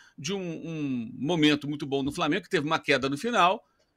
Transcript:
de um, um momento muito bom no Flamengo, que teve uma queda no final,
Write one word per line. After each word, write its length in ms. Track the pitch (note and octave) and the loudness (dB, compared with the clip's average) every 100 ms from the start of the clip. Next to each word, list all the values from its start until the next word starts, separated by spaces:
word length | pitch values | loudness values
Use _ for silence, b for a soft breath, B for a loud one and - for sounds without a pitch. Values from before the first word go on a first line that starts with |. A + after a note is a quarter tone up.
| B - | B -12
de 160 | C#3+ | -6
um, 60 | G3 | -6
um 680 | F3+ D#3 D#3+ D#3+ C#3+ B2+ A2 | -6 -8 -8 -6 -4 -4 -6
momento 540 | - C#3 F3 D3+ D3 C#3+ | -6 -2 4 6 4 0
muito 180 | D3 D3 | -6 -2
bom 160 | C#3 | -2
no 100 | C3+ | -2
Flamengo, 320 | D3 D#3+ F3+ | -2 0 -2
que 60 | E3+ | 0
teve 160 | F3 C#3+ | -2 0
uma 140 | D#3+ | -2
queda 280 | - C#3 C#3 | 2 2 2
no 100 | C#3+ | -2
final, 460 | A#3 A3+ F3 G#3+ - _ _ | 0 4 4 2 -6 _ _